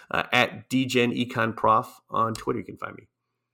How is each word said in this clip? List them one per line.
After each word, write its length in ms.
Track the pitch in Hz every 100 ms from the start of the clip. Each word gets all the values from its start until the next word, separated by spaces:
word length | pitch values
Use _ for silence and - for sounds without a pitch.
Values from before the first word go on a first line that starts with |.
| -
uh, 140 | - -
at 360 | 123 120 - -
D 160 | 131
Gen 280 | 127 123 120
Econ 440 | 123 120 123 113 107
Prof 440 | 113 110 123 - -
on 240 | 107 113
Twitter. 240 | 110 - 120
You 60 |
can 120 | 92 -
find 200 | - -
me. 100 | - _ _ _ _